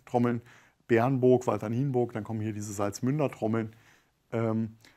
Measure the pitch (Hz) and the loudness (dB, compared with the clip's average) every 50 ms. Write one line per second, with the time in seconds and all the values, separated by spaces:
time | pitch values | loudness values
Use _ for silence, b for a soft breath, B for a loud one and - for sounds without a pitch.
0 | - - - 120 120 120 120 117 - b b b b b b b _ - 120 113 | -8 -2 0 0 2 2 0 -4 -8 b b b b b b b _ 2 4 4
1 | 117 135 139 123 127 127 127 123 - 120 107 104 110 107 113 123 143 143 127 123 | 4 4 2 4 6 6 6 6 4 0 -2 -2 -2 -4 -2 -2 -2 0 0 0
2 | 120 120 - 110 104 - 110 110 107 110 104 104 104 110 101 104 101 101 101 - | 0 -2 -2 -8 -8 -6 -6 -4 -4 -4 -6 -6 -8 -8 -6 -4 -4 -4 -4 -2
3 | 120 127 143 151 143 120 - - 113 107 110 117 110 107 b b b b b b | -2 -2 0 0 -2 -2 -4 -4 -2 -2 0 -2 -2 -4 b b b b b b
4 | b b b _ _ - - 113 117 113 110 113 110 110 113 b b b b | b b b _ _ -6 -4 -2 -2 0 0 -2 -2 -4 -8 b b b b